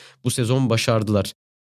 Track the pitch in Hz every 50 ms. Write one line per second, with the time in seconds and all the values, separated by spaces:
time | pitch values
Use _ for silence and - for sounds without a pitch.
0 | - - - _ - 123 - - 120 107 131 135 135 113 113 113 - - 117 110
1 | 107 101 104 101 95 - - _ _ _ _ _ _